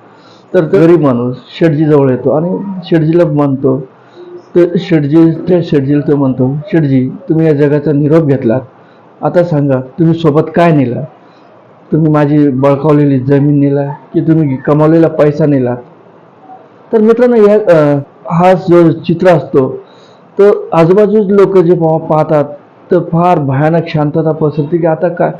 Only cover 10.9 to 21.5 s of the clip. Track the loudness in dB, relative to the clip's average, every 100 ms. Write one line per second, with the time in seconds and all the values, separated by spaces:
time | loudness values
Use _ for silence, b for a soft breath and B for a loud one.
10.9 | -4 -10 -16 b b b _ _ -20 -6
11.9 | -2 0 0 0 2 0 0 0 0 0
12.9 | 2 2 0 0 0 2 2 0 -2 -4
13.9 | -10 -8 -4 0 0 0 -4 -2 0 2
14.9 | 2 2 2 0 0 0 0 -2 -6 -10
15.9 | -20 -20 -20 -20 _ -20 -20 -20 -20 -4
16.9 | 0 2 2 2 4 4 2 2 2 2
17.9 | 0 -4 _ -8 0 2 2 2 4 4
18.9 | 0 -4 0 2 2 0 -2 -2 -4 B
19.9 | B B B B 0 2 2 -2 0 2
20.9 | 2 2 2 2 2 2